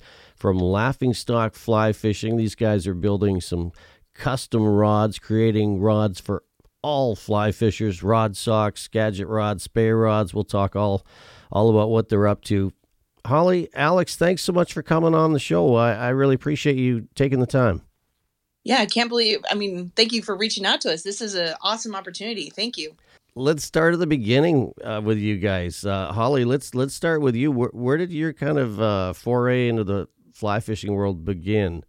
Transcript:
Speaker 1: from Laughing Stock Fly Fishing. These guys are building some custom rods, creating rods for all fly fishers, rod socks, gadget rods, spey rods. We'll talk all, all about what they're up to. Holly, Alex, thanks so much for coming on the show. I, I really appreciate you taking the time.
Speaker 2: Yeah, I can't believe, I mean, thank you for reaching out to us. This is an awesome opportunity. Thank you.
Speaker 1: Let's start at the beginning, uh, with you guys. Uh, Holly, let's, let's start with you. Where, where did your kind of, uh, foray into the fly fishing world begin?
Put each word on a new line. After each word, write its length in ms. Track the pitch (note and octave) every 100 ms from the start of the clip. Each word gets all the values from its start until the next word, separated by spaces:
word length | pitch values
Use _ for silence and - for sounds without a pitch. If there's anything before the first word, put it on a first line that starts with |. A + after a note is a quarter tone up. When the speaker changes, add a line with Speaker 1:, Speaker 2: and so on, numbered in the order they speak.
| - - - _
Speaker 1:
from 220 | G#2 F#2
Laughing 560 | F2+ G2 B2 C3+ C3
Stock 400 | A2 - A#2 A2
Fly 380 | - - G#2+ A2
Fishing. 440 | G#2 A2 G2 A2+ A#2
These 200 | G#2+ -
guys 300 | A2 G#2 F2+
are 80 |
building 460 | F2 G2+ G2+ G2+ F#2
some 320 | - E2+ F2 - - _ _
custom 540 | - C#3 C3 - A#2 G#2+
rods, 520 | G2+ G#2+ G#2 A2 -
creating 600 | - A2 A2 G#2+ G#2 G2
rods 400 | G#2+ G#2+ G#2+ F2+
for 220 | - G2 - _ _ _
all 340 | D3 C#3 B2+ G2
fly 360 | - G#2 G#2+
fishers, 500 | - A2 - A2 F2+
rod 340 | F#2+ A2+ A2 G2
socks, 500 | A#2 A2 G#2 - -
gadget 420 | A2 G#2+ G2 G2+
rods, 340 | G#2+ G#2 F#2+
spey 280 | - A#2 A2
rods. 440 | A2+ A2 G#2+ G2
We'll 100 | G2+
talk 320 | G2+ G2+ G2 G2
all, 300 | G#2 G2 - - - - -
all 200 | G2+ A2+
about 180 | G#2+ A2
what 220 | A2+ A2
they're 180 | G#2 G#2
up 140 | G#2
to. 320 | - G2+ G2 - _ _ _ _
Holly, 440 | A2 D3 F3+ F3+ -
Alex, 440 | C3+ D3 F3+ E3 -
thanks 260 | E3+ F#3
so 100 | -
much 200 | F3 E3+
for 100 | E3+
coming 320 | - E3 E3
on 180 | D#3+ D#3+
the 60 | C#3+
show. 380 | - E3+ D#3+ A#2
I, 160 | A#2
I 160 | G#2+ B2
really 260 | C3 C#3
appreciate 420 | C3 D3 D3 D3 C3
you 300 | B2+ A#2 -
taking 240 | - C3+ C3
the 80 | A#2+
time. 360 | C3+ A#2 F2 - _ _ _ _ _ _ _
Speaker 2:
Yeah, 160 | - B3+
I 60 | G#3
can't 220 | A3+ A#3
believe, 300 | A#3+ A3 G#3+ -
I 60 |
mean, 380 | G#3 G3+ F3+ F3+
thank 180 | - A3+
you 100 | A#3
for 140 | A3 F#3+
reaching 300 | A3 G#3 G3
out 140 | D4
to 120 | G#3
us. 120 | E3
This 160 | G3 G#3
is 160 | G#3+ F#3+
an 180 | E3 -
awesome 320 | G3 A3+ A3+
opportunity. 560 | G3 F#3 F3 G#3+ G#3 D3+
Thank 260 | F#3+ A#3 F3+
you. 200 | D#3 - _ _ _ A#2+
Speaker 1:
Let's 280 | C3+ D#3
start 300 | - D#3+ E3
at 60 | E3+
the 80 | E3+
beginning, 640 | D3 G#2 B2+ E3 D3 G#2+ -
uh, 180 | A2+ G#2+
with 140 | G#2+ G#2+
you 200 | G#2 G2+
guys. 460 | G2+ F#2+ F2 -
Uh, 280 | G2+ G2 D#2+
Holly, 320 | G#2 A#2+ C#3+
let's, 300 | A#2+ C3 -
let's 200 | B2 C3+
start 280 | - E3 D#3
with 140 | C#3 A#2
you. 160 | D3+
Where, 180 | B2 B2
where 240 | A2+ B2 D#3
did 160 | F3+
your 200 | D#3 D#3+
kind 260 | - C#3+ D3
of, 220 | A#2+ G2+
uh, 320 | A2 G2+ F#2
foray 560 | F2+ A#2+ B2 B2 B2+ A#2+
into 160 | A2+
the 240 | G2 G2 - _ _
fly 240 | - G#2+ G#2
fishing 340 | A2 G#2 G2+
world 320 | G2+ G2+ F2
begin? 600 | E2 F2+ F#2 G#2+ F#2 E2